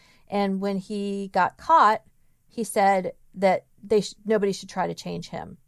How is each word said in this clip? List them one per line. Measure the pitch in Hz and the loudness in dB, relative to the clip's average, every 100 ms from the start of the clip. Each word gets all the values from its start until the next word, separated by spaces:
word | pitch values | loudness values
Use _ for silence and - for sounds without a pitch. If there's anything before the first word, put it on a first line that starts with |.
| _ _ - | _ _ -6
and | 202 196 196 | -2 0 -2
when | 190 101 | -2 -4
he | - 147 202 196 196 | -6 -6 -6 -6 -4
got | 190 180 - | 0 0 -2
caught, | - 330 214 220 - _ _ _ _ | 2 6 6 4 -4 _ _ _ _
he | - | -8
said | 214 220 196 190 180 - _ | -4 2 4 2 -2 -10 _
that | 185 190 170 - _ | 0 2 2 -4 _
they | 202 214 | 0 0
sh-, | - - | 0 -6
nobody | 202 214 202 | -2 0 0
should | 180 190 | -4 -8
try | 190 175 | -6 -6
to | |
change | 170 180 175 - | -6 -10 -10 -10
him. | 170 - - | -12 -14 -18